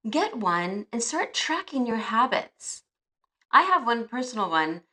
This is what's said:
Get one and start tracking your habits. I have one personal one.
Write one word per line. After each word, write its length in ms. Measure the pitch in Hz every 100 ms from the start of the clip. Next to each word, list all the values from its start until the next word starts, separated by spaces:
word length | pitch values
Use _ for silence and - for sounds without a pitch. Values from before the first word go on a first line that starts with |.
| 220
Get 280 | 294 427 247
one 500 | 190 175 175 202 208
and 120 | 233
start 300 | - 311 -
tracking 520 | - - 330 359 269 240
your 120 | 226
habits. 840 | 208 220 254 202 - _ - - _ _ _ _ _ _ _
I 120 | 269
have 220 | 370 370 233
one 220 | 233 226
personal 420 | 247 254 226 185
one. 340 | 160 156 175 _